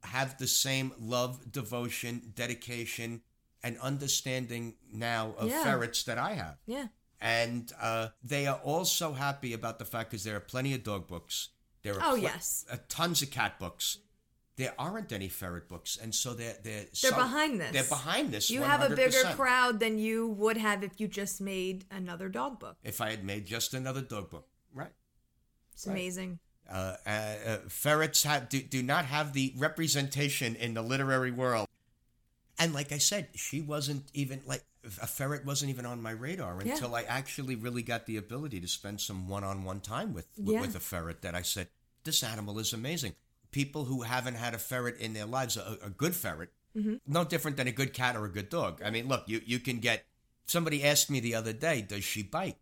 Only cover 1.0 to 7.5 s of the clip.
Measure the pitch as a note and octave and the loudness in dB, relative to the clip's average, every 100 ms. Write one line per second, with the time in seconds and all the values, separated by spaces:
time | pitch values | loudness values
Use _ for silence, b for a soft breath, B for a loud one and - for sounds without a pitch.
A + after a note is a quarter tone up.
1 | A2+ B2 B2 C3 - C#3+ G#2 A#2+ A#2+ - | -2 2 2 -2 -6 -6 -2 -2 -2 -2
2 | A#2+ A#2+ A#2 G#2+ A#2 A#2+ - A#2+ A#2 - | -4 -6 -8 -6 -4 -4 -6 -6 -4 -4
3 | A#2 A#2 _ _ _ _ A#2+ A#2 C3 C#3+ | -6 -6 _ _ _ _ -6 -4 -2 -2
4 | C#3 - C3+ B2+ B2 A#2 A#2 A2 - G#2+ | 2 0 2 -2 -2 -6 -6 -10 -12 -4
5 | A#2 A#2 A2 G#2 G#3+ C#4+ D4+ C3+ A#2 - | 0 0 0 -2 0 2 2 2 2 -2
6 | - A#2 D3+ G3+ E2 D2 - B3+ B3+ _ | -2 0 0 -2 -6 -8 -8 -6 -6 _
7 | _ _ A2 A#2 A#2 | _ _ 2 4 4